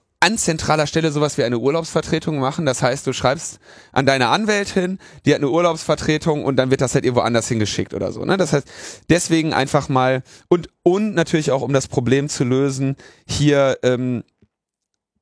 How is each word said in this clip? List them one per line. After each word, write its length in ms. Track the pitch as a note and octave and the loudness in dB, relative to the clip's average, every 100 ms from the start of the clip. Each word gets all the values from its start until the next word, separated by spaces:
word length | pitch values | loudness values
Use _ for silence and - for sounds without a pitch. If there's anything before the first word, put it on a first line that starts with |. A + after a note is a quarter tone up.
| _ _ | _ _
an 200 | F3 A3+ | 0 2
zentraler 480 | - D#3+ - D#3 D3 | -2 -2 0 0 0
Stelle 240 | D#3+ D#3+ | 0 -2
sowas 260 | D3 D3 - | 0 -2 -2
wie 60 | |
eine 160 | A#2+ A#2+ | -2 0
Urlaubsvertretung 800 | B2+ E3 D#3+ E3 - D#3+ E3 D3+ | 0 -2 -2 -4 -2 -4 -2 -2
machen. 260 | C3 D3+ | -4 -2
Das 160 | D3+ B2 | -2 0
heißt, 260 | B2 C3+ - | -2 -2 -4
du 60 | |
schreibst 460 | B2+ B2+ D#3 - - - - - | -2 0 -2 -6 -16 -20 -20 -6
an 160 | - C#3 | 0 2
deine 220 | C3+ A#2+ | 2 2
Anwältin, 720 | D#3 G#3+ G3+ G3+ G3 F3+ F#3+ - C#3+ - | 2 2 0 0 -2 -2 -6 -12 -4 0
die 60 | |
hat 80 | C#3+ | 2
eine 100 | C#3+ | 2
Urlaubsvertretung 920 | D#3+ F3 D#3+ - D3+ - D3+ E3 D3+ | 2 2 0 -2 -2 0 0 0 0
und 120 | B2+ C3 | 0 0
dann 140 | C3 | 2
wird 100 | C3 | 2
das 140 | B2+ | 2
halt 100 | C#3 | 0
irgendwo 180 | B2+ B2 | 0 0
anders 260 | G2 A#2 - | 2 0 0
hingeschickt 440 | A2+ G#2 - F#2+ | -2 -2 -2 -6
oder 200 | - F#2+ | -6 -6
so, 120 | G#2+ | -6
ne? 120 | - F#3+ | -2 0
Das 160 | D#3+ | 2
heißt, 140 | C#3+ - - - - - | 0 -2 -16 -18 -18 0
deswegen 440 | F3 - E3 D#3 | 0 2 0 2
einfach 360 | B2+ C3+ D3 C#3 | 0 0 0 0
mal 340 | C3 B2+ C3 - - _ | 0 2 0 -6 -20 _
und, 200 | F3 - _ | 0 0 _
und 300 | F3 F#3+ G#3+ | 0 2 0
natürlich 360 | E3+ D#3+ E3 D3+ | 0 0 0 0
auch, 120 | C3+ | -2
um 100 | A#2+ | 0
das 160 | C#3 - | -2 0
Problem 400 | - A#2+ C3+ C#3 | -2 2 0 0
zu 160 | - | -4
lösen, 520 | B2+ C3 C#3 C3 C3+ C3+ - _ - | 0 2 0 0 -4 -4 -12 _ -8
hier, 520 | - D3 C#3 C3+ - | 0 2 4 2 2
ähm, 400 | B2+ B2 B2+ A#2+ - _ _ _ _ _ _ _ _ _ | 0 0 -2 -4 -8 _ _ _ _ _ _ _ _ _